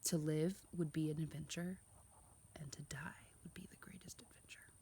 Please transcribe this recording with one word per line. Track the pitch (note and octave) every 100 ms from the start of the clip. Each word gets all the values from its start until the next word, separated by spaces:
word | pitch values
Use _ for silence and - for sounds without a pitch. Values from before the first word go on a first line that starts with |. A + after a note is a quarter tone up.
To | - E3+
live | D3+ D#3 D#3+ G3 -
would | E3+ E3
be | D#3+ D#3
an | D3+
adventure | D#3 D3 D3+ - F3 F#3+ - - - - - - - -
and | D3+
to | -
die | D3 C3+ D3+ - - -
would | F3
be | - F#3
the | -
greatest | - - - -
adventure. | - - - - - -